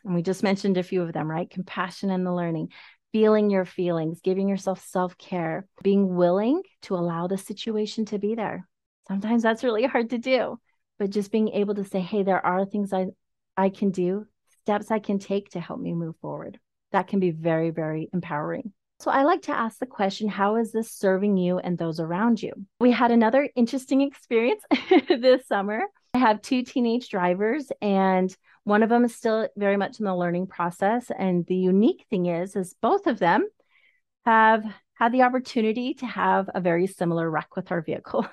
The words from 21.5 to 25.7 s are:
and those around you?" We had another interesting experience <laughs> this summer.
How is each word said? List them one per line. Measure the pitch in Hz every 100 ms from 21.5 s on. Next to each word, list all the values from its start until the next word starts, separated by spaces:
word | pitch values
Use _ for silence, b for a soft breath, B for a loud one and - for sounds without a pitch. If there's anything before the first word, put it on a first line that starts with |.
| 180
and | - 175
those | 165 160
around | 160 175 226 226
you?" | - - 196 _
We | 247
had | 233 240
another | 233 220 262 285 -
interesting | 233 277 254 269
experience | 277 - _ 226 233 427 -
<laughs> | 269 - 359 -
this | 285 254 254 -
summer. | 208 196